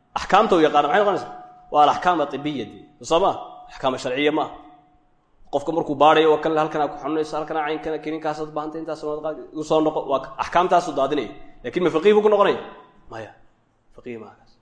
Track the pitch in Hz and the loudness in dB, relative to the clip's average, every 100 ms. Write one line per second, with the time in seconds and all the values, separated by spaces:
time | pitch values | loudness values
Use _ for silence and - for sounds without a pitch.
0 | _ - - 190 226 180 151 143 143 190 | _ -8 2 4 4 4 4 4 2 2
1 | 202 180 - - - - - 147 147 - | 2 0 -6 -14 -20 -20 -2 4 4 4
2 | 180 175 143 131 147 139 101 - - _ | 0 0 -2 -4 -6 -6 -10 -14 -20 _
3 | 117 165 190 131 - - - - 135 127 | 0 2 2 0 -8 -18 -20 -4 -4 -2
4 | 131 127 147 151 127 - - - _ _ | -4 0 2 2 -2 -8 -20 -20 _ _
5 | _ _ _ _ - 139 - 160 151 139 | _ _ _ _ -6 -4 -2 -4 -4 4
6 | 147 160 156 151 160 156 156 156 143 - | 6 6 4 2 2 0 0 -2 -4 -4
7 | 139 156 156 151 156 160 151 156 156 156 | -6 -4 -4 -6 -6 -6 -4 -6 -6 -8
8 | 151 156 156 151 156 151 151 160 160 151 | -8 -6 -6 -6 -8 -8 -8 -8 -10 -8
9 | 151 151 156 151 - 156 151 160 156 156 | -8 -6 -6 -8 -12 -10 0 2 2 0
10 | 135 135 - - - 170 180 180 165 139 | -2 -4 -4 -8 0 0 4 2 2 -2
11 | 135 143 107 - - - 123 180 170 156 | -2 -2 -4 -10 -20 -14 -8 -2 0 4
12 | 190 214 208 202 190 139 - - - _ | 4 6 4 4 4 0 -8 -18 -20 _
13 | - 113 104 - _ _ _ _ _ - | -16 -14 -14 -18 _ _ _ _ _ -20
14 | 123 117 104 104 _ _ | -14 -14 -16 -20 _ _